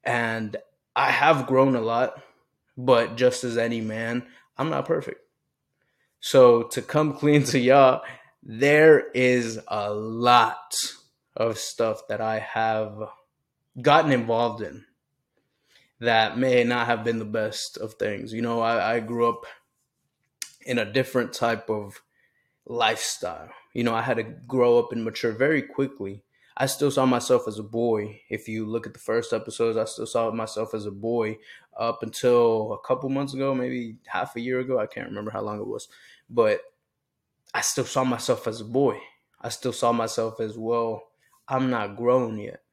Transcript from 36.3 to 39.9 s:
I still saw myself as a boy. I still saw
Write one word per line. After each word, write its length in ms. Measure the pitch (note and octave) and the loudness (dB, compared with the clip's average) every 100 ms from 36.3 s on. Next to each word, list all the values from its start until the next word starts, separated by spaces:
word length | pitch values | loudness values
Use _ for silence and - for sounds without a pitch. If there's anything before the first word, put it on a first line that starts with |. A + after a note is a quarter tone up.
| A#2+ A2 G#2 - _ _ _ _ _ _ _ _ | 2 2 2 -4 _ _ _ _ _ _ _ _
I 80 | A#2+ | -4
still 240 | - - B2 | -2 -2 -2
saw 180 | C#3+ | 0
myself 420 | B2+ A#2+ - A#2+ - | 0 -2 -2 -2 -2
as 140 | A2+ | -8
a 40 | |
boy. 360 | A2 A#2+ C#3 - - _ _ _ | -4 2 2 0 -12 _ _ _
I 80 | - | -12
still 240 | - B2+ | -8 -8
saw 200 | - A#2+ | -2 0